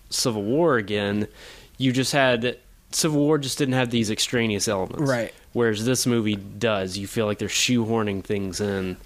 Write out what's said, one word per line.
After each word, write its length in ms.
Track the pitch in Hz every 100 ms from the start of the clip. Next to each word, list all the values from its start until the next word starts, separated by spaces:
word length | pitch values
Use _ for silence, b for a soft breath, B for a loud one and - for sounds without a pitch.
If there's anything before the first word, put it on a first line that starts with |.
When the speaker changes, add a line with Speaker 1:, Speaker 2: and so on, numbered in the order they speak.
| -
Speaker 1:
Civil 320 | - 131 107
War 340 | 101 143 170 120
again, 500 | 98 104 101 104 107 B B B B -
you 120 | 131
just 200 | 123 127
had, 460 | 147 131 120 120 - - - -
Civil 280 | - 165 147
War 180 | 147 156
just 180 | 135 -
didn't 160 | 135
have 160 | 127 123
these 220 | 120 107
extraneous 560 | 107 - 123 113 101 113
elements. 340 | 98 92 -
Speaker 2:
Right. 320 | 135 123 110 - -
Speaker 1:
Whereas 340 | 120 117 104 117
this 200 | 123 127
movie 300 | 117 107 101
does. 640 | 98 101 113 101 95 95
You 100 | 98
feel 180 | 117 107
like 100 | 101
they're 80 | 101
shoehorning 800 | - - 120 110 113 104 98 -
things 340 | 104 95 90
in 380 | 104 98 92 90